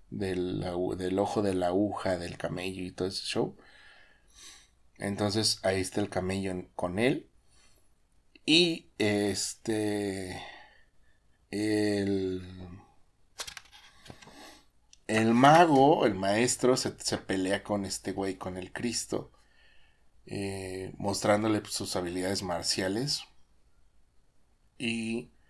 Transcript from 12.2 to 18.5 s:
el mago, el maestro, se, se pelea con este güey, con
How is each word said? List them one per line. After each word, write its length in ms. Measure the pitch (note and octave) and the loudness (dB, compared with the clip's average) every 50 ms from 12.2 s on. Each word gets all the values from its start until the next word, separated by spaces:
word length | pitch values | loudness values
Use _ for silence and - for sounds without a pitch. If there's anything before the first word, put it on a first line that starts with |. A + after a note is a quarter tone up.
| F#2+ F#2 F#2 F#2 F2+ F2+ F#2 F#2 F#2+ F2+ F2+ F#2 - _ _ - - _ _ _ _ _ _ - - - - - - - - - - - - - - - - - - - - - - - - - _ _ _ _ _ _ _ - _ | 0 -2 -4 -6 -8 -12 -14 -14 -14 -14 -16 -18 -20 _ _ -20 -20 _ _ _ _ _ _ -14 -14 -14 -14 -16 -18 -20 -20 -20 -20 -20 -20 -20 -20 -20 -20 -20 -20 -20 -20 -20 -20 -20 -20 -20 _ _ _ _ _ _ _ -12 _
el 260 | - A2 A2 A2+ A2+ A#2 | 0 2 4 4 6 6
mago, 720 | A#2+ C3+ C#3+ D#3 E3 F3+ D#3+ C#3+ C3 C3+ D3 E3+ G#3 D3+ | 8 10 10 10 10 10 8 8 8 8 8 6 6 4
el 100 | A#2 G2 | 2 2
maestro, 640 | F#2 G2 G2 G#2 A2 B2 B2 - - - B2 B2+ | 2 0 2 2 4 2 2 2 2 4 4 4
se, 160 | B2+ - G#2 - - | 4 0 -4 -6 -6
se 180 | - - A2 | -6 -4 -4
pelea 460 | G2+ - - F#2+ F#2+ F#2 F#2 G2+ G2+ - | -4 -4 -2 -2 0 0 0 0 -2 -2
con 200 | - G#2 G2+ G2 | -2 -2 -2 -2
este 300 | F#2 - - - G2 F#2 | -4 -6 -6 -6 -6 -4
güey, 240 | G2 G2 G2 F#2+ | -2 -2 -4 -4
con 180 | - - F#2+ | -6 -8 -10